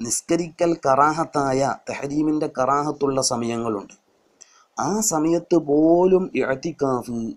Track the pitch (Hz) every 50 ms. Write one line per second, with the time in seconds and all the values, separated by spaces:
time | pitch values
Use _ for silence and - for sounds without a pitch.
0 | 117 120 110 - - - 165 170 175 165 151 - 175 170 165 160 - 139 131 131
1 | 143 151 156 165 160 139 - 151 139 139 131 135 139 131 110 - - - 113 -
2 | 139 143 143 151 151 156 151 151 156 151 156 127 131 127 139 143 147 151 147 147
3 | 143 139 135 131 127 - 131 117 117 117 117 117 117 117 107 101 95 - - _
4 | _ _ _ _ _ _ _ _ - _ _ _ _ _ _ - 113 143 190 214
5 | 214 - 165 156 151 160 170 175 170 - 180 165 151 143 143 151 156 160 165 170
6 | 180 185 185 180 185 - - 127 123 110 135 131 - 175 151 - 143 135 131 123
7 | 113 - 120 117 113 110 -